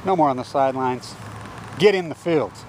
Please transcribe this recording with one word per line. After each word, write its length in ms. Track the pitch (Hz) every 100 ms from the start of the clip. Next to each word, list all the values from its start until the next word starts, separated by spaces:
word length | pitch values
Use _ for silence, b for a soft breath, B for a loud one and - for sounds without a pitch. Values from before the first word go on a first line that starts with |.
"No 120 | 190 185
more 140 | 151
on 80 | 127
the 60 |
sidelines. 680 | 120 143 135 131 127 123 - - - - - - - -
Get 160 | 190
in 160 | 190 170
the 60 | 139
field." 360 | - 160 104 -